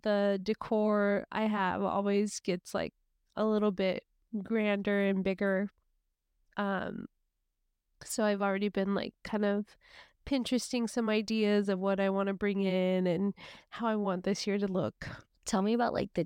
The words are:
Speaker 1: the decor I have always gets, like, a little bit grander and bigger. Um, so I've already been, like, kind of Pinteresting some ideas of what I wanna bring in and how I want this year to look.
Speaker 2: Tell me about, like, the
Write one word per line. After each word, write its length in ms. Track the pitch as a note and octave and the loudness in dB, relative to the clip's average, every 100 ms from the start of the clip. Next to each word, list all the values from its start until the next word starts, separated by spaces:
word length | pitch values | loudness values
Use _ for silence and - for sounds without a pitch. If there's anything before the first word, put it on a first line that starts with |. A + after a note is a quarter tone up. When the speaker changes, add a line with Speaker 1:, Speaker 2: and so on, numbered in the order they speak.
Speaker 1:
the 360 | G#3+ G3+ G3+ G3 | 0 2 2 0
decor 840 | F#3+ A3 - G#3+ G#3+ G#3 G3+ G3+ - | -2 -4 0 2 4 4 2 0 -2
I 120 | G#3+ A3 | -2 0
have 340 | G#3 F#3 F#3+ | 0 0 0
always 560 | G3 G3+ G3+ G3+ G#3 - | 0 0 2 2 0 -4
gets, 320 | - F3+ - | -4 -4 -4
like, 200 | G3 E2 - _ _ _ - | -4 -4 -8 _ _ _ -2
a 100 | A3 | 2
little 260 | G#3+ G#3 | 2 2
bit 340 | F#3+ F#3+ - - _ _ G#3+ | 2 0 -2 -8 _ _ -8
grander 580 | F#3+ A3 G#3 G3+ G3+ G3+ | -2 0 2 0 2 2
and 220 | G3 F#3+ | 2 2
bigger. 460 | F#3+ F#3 G3 F#3+ G3+ _ _ _ _ _ _ _ _ - | 0 0 0 0 -2 _ _ _ _ _ _ _ _ -4
Um, 500 | G3+ F#3+ - - - _ _ _ _ _ _ _ _ - | -2 -2 -4 -8 -12 _ _ _ _ _ _ _ _ -20
so 200 | - - G#3+ | -8 -2 0
I've 160 | G3+ | 2
already 280 | G3+ G3 G#3 | 0 0 0
been, 240 | G3 F#3+ G3+ | 0 0 -2
like, 180 | - - | -4 -10
kind 220 | - G#3 G#3 | -6 0 0
of 200 | G3+ G3+ - _ - - _ - | 0 -4 -12 _ -20 -20 _ -2
Pinteresting 640 | C#4 A3+ B3 - B3 A3+ | -2 0 -2 0 -2 -2
some 200 | B3 A3+ | 0 2
ideas 600 | G#3+ G#3 A3 G#3 G#3 G3+ | 0 0 2 4 4 2
of 100 | F#3 | 0
what 220 | G3 G3 | 0 2
I 80 | G3 | 2
wanna 240 | G3 G3 G3 | 2 0 0
bring 260 | G3+ G3 | 0 0
in 440 | F#3+ F#3 F#3 F#3 F#3 | 2 2 2 2 2
and 260 | E3+ G3+ - - - - | 2 -2 -4 -14 -20 -16
how 160 | - A3+ | -6 -2
I 80 | G#3+ | 0
want 300 | G3 F3+ F#3+ | 0 -2 -2
this 200 | G3 G#3+ | -2 0
year 140 | G3+ | 0
to 80 | G3+ | 0
look. 400 | F#3 G#2+ - - - - _ - | 0 -2 -4 -12 -14 -18 _ -2
Speaker 2:
Tell 180 | F#3+ | 0
me 100 | G#3 | 2
about, 200 | A#3 A#3+ | 2 0
like, 200 | - G3+ | -2 -2
the 100 | - | -2